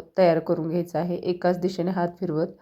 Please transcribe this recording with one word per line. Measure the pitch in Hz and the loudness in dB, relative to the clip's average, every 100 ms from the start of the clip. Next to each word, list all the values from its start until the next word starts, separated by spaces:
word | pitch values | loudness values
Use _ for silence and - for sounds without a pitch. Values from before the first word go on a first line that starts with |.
| - - | -4 4
तयार | 180 165 | 4 4
करून | 170 165 160 | 2 -2 0
घ्यायचं | 175 170 156 | -2 -2 -2
आहे. | 175 175 | -2 -2
एकाच | 180 180 180 180 | -2 0 0 0
दिशेने | 180 185 175 | -2 -2 -2
हात | 185 175 - | 0 -2 -2
फिरवत | 175 156 - - | -4 -2 -2 -6